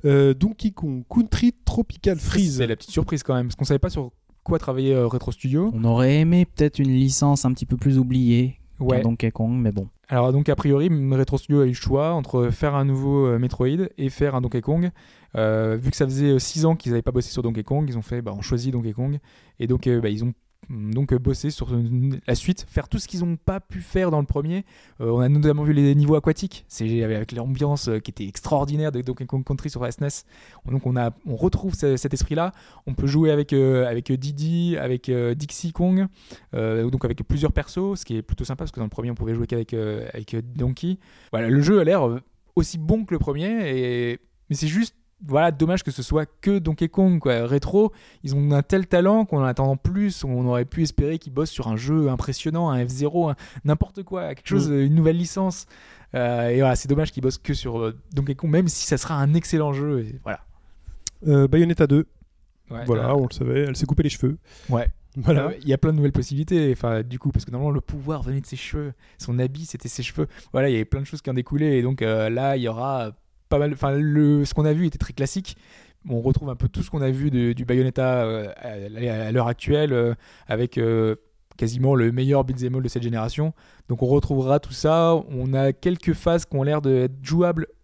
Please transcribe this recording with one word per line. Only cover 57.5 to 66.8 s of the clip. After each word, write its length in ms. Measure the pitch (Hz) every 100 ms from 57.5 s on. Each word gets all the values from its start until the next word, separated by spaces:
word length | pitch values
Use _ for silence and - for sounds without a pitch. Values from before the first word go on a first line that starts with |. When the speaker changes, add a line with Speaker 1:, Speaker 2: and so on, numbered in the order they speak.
Speaker 2:
sur, 260 | 139 127 117
euh, 160 | 113 113 -
Donkey 220 | 139 139 135
Kong, 160 | 160
même 160 | 156 180
si 180 | - -
ça 120 | 143
sera 180 | - 151
un 180 | 139
excellent 380 | 165 - 160 151
jeu, 300 | 139 147 135
et 180 | 110 127
voilà. 200 | - 101 - - - - - - - - 156
Speaker 1:
Euh, 200 | 143 135
Bayonetta 400 | 151 170 165 147
deux. 180 | 143 160 _ - _ _ _ _
Speaker 2:
Ouais, 140 | 117 120
Speaker 1:
Voilà, 240 | 113 120
Speaker 2:
euh, 40 | 143
Speaker 1:
on 120 | 123
le 60 |
savait, 280 | - 123 131
elle 140 | 143 127
s'est 80 | 135
coupée 180 | -
les 60 | 147
cheveux. 280 | - 127 156 _ - -
Speaker 2:
Ouais. 180 | 120 117 - - 139
Speaker 1:
Voilà. 300 | 131 147 143
Speaker 2:
Euh, 60 | -
il 80 | 147
y 40 |
a 40 | 135
plein 140 | 160
de 60 | 156
nouvelles 140 | 143
possibilités, 600 | - 127 139 156 175 147
enfin, 300 | 123